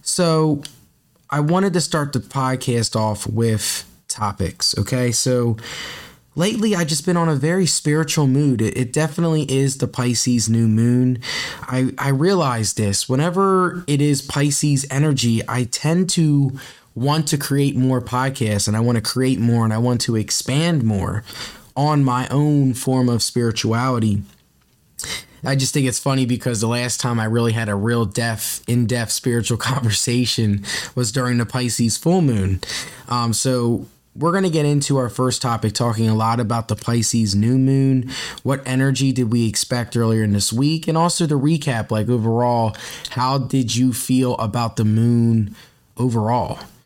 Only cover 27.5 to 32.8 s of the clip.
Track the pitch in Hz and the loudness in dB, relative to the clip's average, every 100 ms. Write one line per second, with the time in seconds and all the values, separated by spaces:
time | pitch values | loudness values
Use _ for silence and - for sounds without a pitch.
27.5 | 110 110 101 110 120 107 123 117 110 - | 0 -2 0 0 0 0 -2 -4 -4 -6
28.5 | - - 120 117 120 110 - 127 117 107 | -8 -2 0 0 -2 -2 -4 0 -2 -2
29.5 | 117 - 123 117 101 - 120 120 - 110 | -4 -2 -2 0 0 0 0 0 0 0
30.5 | 101 101 - - - 117 135 123 120 113 | 0 -4 -8 -6 -4 -2 -2 0 0 -2
31.5 | 127 123 - 117 - 165 185 147 110 95 | -2 -2 0 0 0 2 2 4 2 0
32.5 | 92 - - | -2 -4 -10